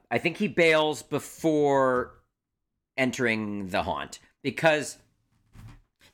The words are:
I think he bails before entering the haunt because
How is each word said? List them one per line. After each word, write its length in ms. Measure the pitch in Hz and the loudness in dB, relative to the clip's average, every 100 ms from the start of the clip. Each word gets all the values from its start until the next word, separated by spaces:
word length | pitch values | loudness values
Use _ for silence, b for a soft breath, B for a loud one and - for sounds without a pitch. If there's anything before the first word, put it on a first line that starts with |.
| - | -4
I 80 | 117 | -2
think 200 | 175 156 | -2 -2
he 100 | 202 | -4
bails 560 | 127 165 156 151 139 | 2 4 4 2 -2
before 1080 | - 139 - - 160 151 143 135 131 127 - - _ _ _ _ _ _ _ - | -6 -6 -6 -4 0 2 4 4 4 2 -2 -10 _ _ _ _ _ _ _ -2
entering 720 | 127 - 120 110 104 101 95 | -2 0 0 0 -4 -6 -4
the 160 | 95 | -2
haunt 340 | 85 73 71 - b b | -2 -4 -6 -14 b b
because 560 | 139 - 165 151 127 - _ _ _ _ _ - - - _ _ b | -6 0 2 2 -2 -12 _ _ _ _ _ -20 -20 -20 _ _ b